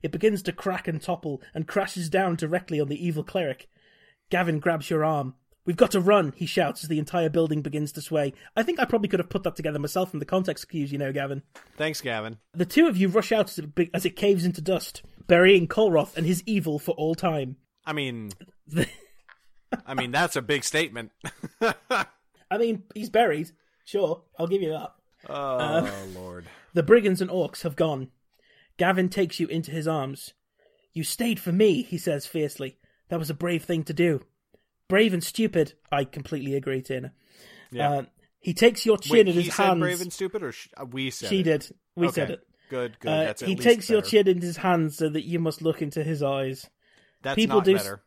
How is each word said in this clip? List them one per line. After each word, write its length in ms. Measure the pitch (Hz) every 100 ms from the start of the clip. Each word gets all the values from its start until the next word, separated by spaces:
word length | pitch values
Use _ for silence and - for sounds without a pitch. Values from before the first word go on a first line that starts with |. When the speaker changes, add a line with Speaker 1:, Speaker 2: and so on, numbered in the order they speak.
Speaker 1:
It 80 | 160
begins 320 | 160 220 202
to 80 | 190
crack 360 | - 196 180 -
and 140 | 160
topple 400 | - 170 156 139 - 160
and 120 | 160
crashes 400 | 202 190 190 165
down 260 | 185 190 170
directly 440 | 156 180 180 156
on 80 | 143
the 140 | 147
evil 200 | 175 151
cleric. 440 | 147 190 156 131 - _ _ _ _ _ _
Gavin 300 | - 175 156
grabs 300 | 170 160 143
your 140 | 160 156
arm. 300 | 151 131 - _ _ -
"We've 100 | 170
got 160 | 240
to 80 | 196
run," 340 | 180 208 156 -
he 80 | 165
shouts 380 | - 147 -
as 40 | 156
the 120 | 156
entire 300 | 147 180 160
building 320 | 160 160 151
begins 280 | 147 151 151
to 80 | -
sway. 320 | - 156 143 - - -
I 60 |
think 160 | 226 339
I 60 | 247
probably 240 | 226 202
could 100 | 185
have 100 | 170
put 140 | 196
that 120 | 175 -
together 240 | 156 147
myself 320 | 143 185 185
from 80 | 151
the 60 | 147
context 440 | 190 185 151 -
cues, 220 | 165 143
you 40 | 143
know, 120 | 139
Gavin. 300 | 139 139 139 _ - - -
Speaker 2:
Thanks, 220 | 156 156
Gavin. 380 | 131 113 107 110 _
Speaker 1:
The 120 | 165 -
two 220 | 285 330
of 80 | 185
you 120 | 190
rush 220 | 208 -
out 160 | 220 202
as 80 | -
it 140 | 151 165
be-, 140 | 170
as 120 | 170 170
it 60 | -
caves 300 | 202 196 175
into 160 | 175
dust, 400 | 160 180 - - - - -
burying 420 | 170 185 196 165
Kolroth 480 | - 214 160 - -
and 100 | 165
his 140 | 180 220
evil 320 | 208 156 151
for 120 | -
all 240 | - 156 165
time. 420 | 185 156 131 135 _ _ -
Speaker 2:
I 60 |
mean, 380 | 151 135 117 107 98 - _ -
Speaker 1:
<laughs> 60 | 156 - - - - _ - _ - _ - -
Speaker 2:
I 80 | 131
mean, 160 | 123
that's 240 | 135 175 143
a 60 |
big 220 | 117 143
statement. 480 | - 156 160 117 110 _ - -
<laughs> 260 | - _
Speaker 1:
I 960 | 226 - _ 233 - _ _ _ _ 208
mean, 260 | 233 214 -
he's 160 | 214 220
buried. 420 | 214 233 151 165 _ _ _
Sure, 380 | - 202 175 175 _ -
I'll 100 | 170
give 140 | 196
you 80 | 165
that. 220 | 156 147 _ _ _ -
Speaker 2:
Oh, 280 | 143 139 127
Speaker 1:
Uh, 340 | 123 160 - 98 95
Speaker 2:
Lord. 320 | 90 92 90 85 - _
Speaker 1:
The 100 | 175
brigands 380 | 151 233 202 185
and 80 | 190
orcs 320 | 180 147 -
have 120 | 170 139
gone. 360 | 160 139 131 _ _ _ _ _ _ -
Gavin 320 | 175 190 185
takes 300 | 202 175 -
you 80 | 165
into 240 | 165 156
his 160 | 160 156
arms. 460 | 156 135 139 - _ _ _ _ _ _
"You 100 | 160
stayed 360 | 151 - 233 214
for 120 | -
me," 300 | 175 214 156
he 160 | 247 170
says 280 | - 143 -
fiercely. 520 | 165 147 - 131 _ _ _ _
"That 100 | 170
was 100 | 151
a 40 |
brave 300 | 147 175 165 -
thing 180 | 170 151
to 80 |
do." 280 | 151 170 143 - _ _ _ _ _ _
"Brave 260 | 190 220
and 100 | 180
stupid." 500 | - - 220 175 151 _ _
I 140 | 143 143
completely 480 | - 139 151 135
agree, 280 | 139 135 131
Tina. 300 | 131 131 135 _ _ _ - - -
Speaker 2:
Yeah. 180 | 120 143
Speaker 1:
Uh, 120 | 143 131 _ _ _
he 140 | -
takes 320 | 175 233 226 226
your 120 | 202
chin 160 | -
Speaker 2:
Wait, 140 | 233 190
Speaker 1:
in 60 |
Speaker 2:
he 80 | 175
Speaker 1:
his 120 | 175 -
Speaker 2:
said 100 | 196
Speaker 1:
hands. 140 | 175
Speaker 2:
brave 220 | 180 175
and 120 | 180
stupid, 300 | - 190 214
or 80 | 151
sh-, 180 | - - -
uh, 60 | 135
we 240 | 131 135
said 200 | - 104
Speaker 1:
She 100 | 190
Speaker 2:
it? 40 |
Speaker 1:
did. 280 | 165 151 - - _ -
We 120 | 170
Speaker 2:
Okay. 60 | -
Speaker 1:
said 140 | 135
it. 160 | - _ _ _
Speaker 2:
Good, 300 | 127 123 107
good. 100 | 180
Speaker 1:
Uh, 140 | 156
Speaker 2:
That's 180 | 160 107
at 60 | -
Speaker 1:
he 60 | 185
Speaker 2:
least 80 | 240
Speaker 1:
takes 220 | 233 185
your 120 | 214
Speaker 2:
better. 100 | 190
Speaker 1:
chin 160 | 214 190
in 140 | 180
his 160 | 175 160
hands 400 | 185 175 156 147
so 120 | 156
that 140 | 156 151
you 140 | 170
must 220 | 165 151
look 200 | 160 151
into 220 | 151 156
his 180 | 151 151
eyes. 480 | 143 139 135 131 - _ _ _ _ _
Speaker 2:
That's 120 | 135 160
Speaker 1:
People 220 | 220 139
Speaker 2:
not 80 | 185
Speaker 1:
do 100 | 196
s-, 80 |
Speaker 2:
better. 200 | 98 101